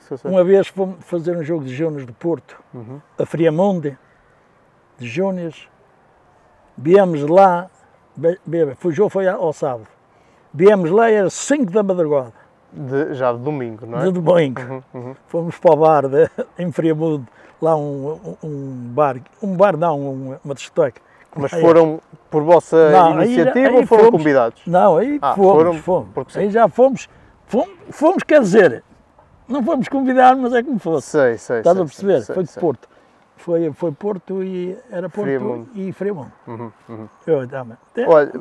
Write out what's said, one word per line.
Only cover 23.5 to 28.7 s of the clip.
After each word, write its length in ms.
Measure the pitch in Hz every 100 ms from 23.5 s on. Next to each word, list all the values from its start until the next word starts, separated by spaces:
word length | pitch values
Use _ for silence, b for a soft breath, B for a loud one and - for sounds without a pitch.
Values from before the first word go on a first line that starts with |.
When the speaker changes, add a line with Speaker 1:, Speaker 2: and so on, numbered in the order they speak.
| 254 269
Speaker 2:
aí 80 | 247
Speaker 1:
ou 100 | 262
foram 180 | 226
Speaker 2:
fomos. 140 | 226 208
Speaker 1:
convidados? 420 | 151 135 117 - -
Speaker 2:
Não, 300 | 175 202 160
aí 220 | 233 294
Speaker 1:
Ah, 140 | 139
Speaker 2:
fomos, 180 | 123 190
Speaker 1:
foram 220 | 175 165
Speaker 2:
fomos. 340 | 165 156 180 101
Speaker 1:
porque 180 | 123 131
sim. 60 | -
Speaker 2:
Aí 100 | 202
já 180 | 208 220
fomos, 400 | - 262 233 - b b b _
fomos, 280 | 214 370 392 -
fomos, 320 | - 311 392
quer 180 | - 302
dizer, 420 | 214 208 175